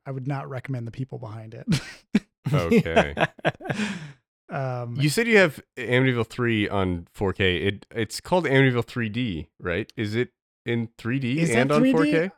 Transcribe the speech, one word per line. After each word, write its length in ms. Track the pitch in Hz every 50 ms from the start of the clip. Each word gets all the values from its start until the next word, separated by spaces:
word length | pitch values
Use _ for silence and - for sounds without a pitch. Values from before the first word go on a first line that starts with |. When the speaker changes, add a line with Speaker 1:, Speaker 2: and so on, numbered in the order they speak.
| _
Speaker 1:
I 60 | -
would 160 | 135 135 127 139
not 220 | 143 135 147 147
recommend 380 | 139 123 - - 135 123 117 113
the 40 |
people 260 | - - 131 - - 123
behind 340 | 117 113 107 113 110 110 113
it. 140 | 117 - - 185
<laughs> 520 | 131 - - - - _ _ _ - - _ _ _ _ - -
Speaker 2:
Okay. 600 | 92 87 82 233 226 - 82 - - - 73 71 -
Speaker 3:
<laughs> 60 | 160 - - - - - - - 311 381 - 202 214 208 196 175 156 147 139 _ _ _ _ _ _ _
Speaker 1:
Um, 480 | 202 147 135 131 127 123 123 120 120 131
Speaker 2:
You 80 | 139 151
said 200 | 139 226 233 233
you 80 | 226 208
have 240 | 190 165 135 - - _ _ -
Amityville 500 | 123 107 123 127 131 131 123 120 113 -
three 400 | - - 123 117 113 110 104 -
on 400 | - 101 95 92 90 85 85 - _
four 180 | - 107 95
K. 240 | 90 - 101 92 90 85
It, 280 | 76 98 202 196 - _ -
it's 240 | 117 110 - - -
called 240 | - - 175 185 170
Amityville 380 | 139 135 135 135 131 123 120 113
three 240 | - - 123 117 110
D, 400 | 104 117 127 117 90 78 - - _ _
right? 320 | - 90 85 92 110 - -
Is 180 | - 110 104 104
it 200 | 117 123 - _ _ _ _ _ _ _
in 240 | 113 117 117 117 110 - _
three 220 | - 113 123 139
D 200 | 135 120 127 156
Speaker 1:
Is 100 | 165 -
that 80 | 117 120
Speaker 2:
and 140 | 127 135
on 80 | 139 147
Speaker 1:
three 120 | 247 262
D? 40 | -
Speaker 2:
four 100 | - 294
K? 260 | 294 302 160 165 190 -